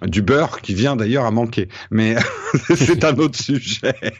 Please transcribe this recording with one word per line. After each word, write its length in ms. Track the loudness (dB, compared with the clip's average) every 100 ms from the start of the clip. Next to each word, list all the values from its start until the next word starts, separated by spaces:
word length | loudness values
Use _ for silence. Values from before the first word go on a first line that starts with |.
| -4
du 160 | 0
beurre 380 | 2 4 2 -4
qui 120 | -6
vient 220 | 0 0 0
d'ailleurs 300 | 0 0 0
à 60 |
manquer. 360 | 0 0 -2 -6 -8 -4
Mais 240 | 0 2 2 -2 -4
<laughs> 320 | -4 -2 2 2
c'est 280 | 4 4
un 120 | 2 2
autre 200 | 0 -2
sujet. 540 | -2 -2 -2 -4 -4 -4 -8 -8